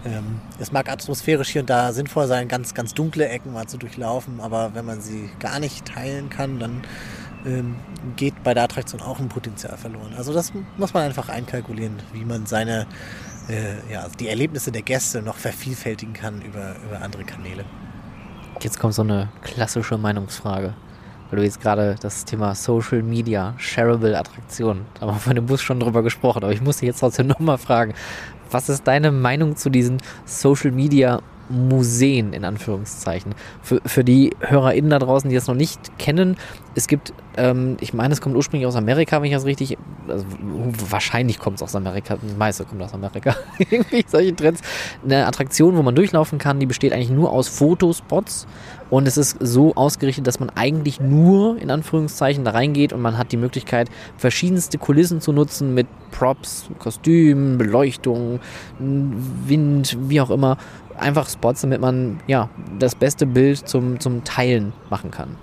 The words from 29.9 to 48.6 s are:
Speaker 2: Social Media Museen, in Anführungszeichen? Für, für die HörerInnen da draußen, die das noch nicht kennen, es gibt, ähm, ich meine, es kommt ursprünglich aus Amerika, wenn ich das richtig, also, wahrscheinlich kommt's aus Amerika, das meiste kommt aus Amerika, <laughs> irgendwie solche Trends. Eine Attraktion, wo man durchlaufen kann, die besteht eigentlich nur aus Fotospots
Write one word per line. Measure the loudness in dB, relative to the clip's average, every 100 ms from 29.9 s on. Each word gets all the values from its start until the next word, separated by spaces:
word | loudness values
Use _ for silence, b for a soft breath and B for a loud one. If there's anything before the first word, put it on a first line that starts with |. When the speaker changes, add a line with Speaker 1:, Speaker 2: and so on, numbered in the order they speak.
| 0 B B
Speaker 2:
Social | -12 0 4 4 2
Media | 2 4 6 6 4 -4 -20 -4
Museen, | 0 4 4 4 4 4 4 0
in | -4
Anführungszeichen? | -6 -6 -4 -4 -6 -8 -6 -4 -6 -12 B B
Für, | -2 0
für | 2 2
die | 6 6 6 2
HörerInnen | 2 4 6 4 4
da | 4
draußen, | 4 2 4
die | 0
das | 0
noch |
nicht | 0 0 -4 -16 -6
kennen, | 0 2 2 0 B B B -6
es | 0
gibt, | 0 -2 -18 -12 0
ähm, | 2 2 0 -2
ich | -4
meine, | 0 2
es | 2
kommt | 2 2
ursprünglich | 0 0 0
aus | 0
Amerika, | 2 2 2 2
wenn | 2
ich |
das | 0
richtig, | 0 -2 -4 -6 -10 -14 -8
also, | -6 -6 -10 -8 -4 -4 -4 -4
wahrscheinlich | -2 -2 0 0 0
kommt's | -4 -6
aus | -6
Amerika, | -4 -4 -6 -4 -6
das | -6 -2
meiste | -2 -2
kommt | -8 -10
aus | -10
Amerika, | -8 -8 -2 0 -2 -6
<laughs> | -2
irgendwie | 0 2 2 2 4
solche | 4 4 4
Trends. | 2 2 B B B B
Eine | 2 2 2
Attraktion, | 0 -2 6 6 8
wo |
man | 6 6
durchlaufen | 4 4 2 0
kann, | 0 2
die | 0
besteht | 2 2
eigentlich | 2 2
nur | 4 4
aus | 4 0
Fotospots | 4 4 6 4 2 0 -2 -2 -10 -12 B